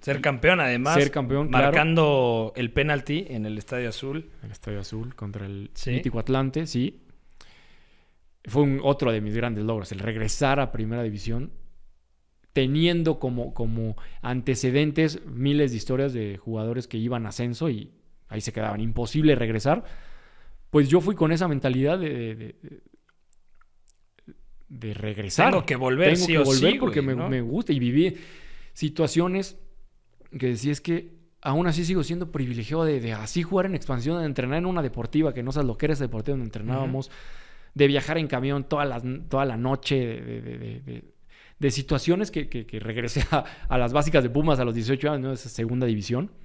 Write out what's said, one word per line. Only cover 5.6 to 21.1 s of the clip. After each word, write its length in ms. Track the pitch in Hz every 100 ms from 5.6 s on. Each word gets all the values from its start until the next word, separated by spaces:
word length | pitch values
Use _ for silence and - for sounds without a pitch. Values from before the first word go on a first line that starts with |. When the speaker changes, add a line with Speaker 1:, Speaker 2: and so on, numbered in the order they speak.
| 104
Speaker 1:
Sí. 180 | - 127
Speaker 2:
mítico 280 | 127 127 120
Atlante, 480 | 120 131 135 151 160
sí. 320 | 123 127 - - - - - - - - - - _ _ _ _ _ -
Fue 180 | 139
un, 180 | 143 135
otro 300 | 139 143 127
de 80 | 110
mis 120 | 104
grandes 300 | 113 120 104
logros, 300 | 110 110 95
el 60 | 98
regresar 600 | 107 110 110 - 139 143
a 140 | 131
Primera 300 | 110 110 120
División, 500 | 117 104 117 117 151 - - - - - _ _ _ _ _
teniendo 640 | 139 131 151 170 170 160 156
como, 360 | 131 123 120
como 420 | - 113 113 110 104 - -
antecedentes 1040 | 120 127 117 123 127 135 151 147 156 165 -
miles 460 | 120 139 147 139
de 60 | 113
historias 340 | - 131 139
de 240 | 120 104 98
jugadores 500 | - 113 113 123 -
que 80 | 113
iban 280 | 120 120 107
a 40 |
ascenso 400 | 110 120 117 160
y 240 | 110 - _ - - -
ahí 140 | 107
se 100 | 107
quedaban, 300 | 110 107 104
imposible 540 | 113 113 113 151 151 127
regresar. 500 | 113 110 135 208 - - - - - - - - -
Pues 200 | 151 139
yo 100 | 175
fui 160 | 165